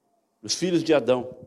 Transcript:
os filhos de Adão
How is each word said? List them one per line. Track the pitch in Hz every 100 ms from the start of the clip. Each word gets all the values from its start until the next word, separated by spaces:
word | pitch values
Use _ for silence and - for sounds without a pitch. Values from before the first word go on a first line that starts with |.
| _ _ _ _
os | 107 -
filhos | 180 170
de | 160
Adão | 147 117 123 120 -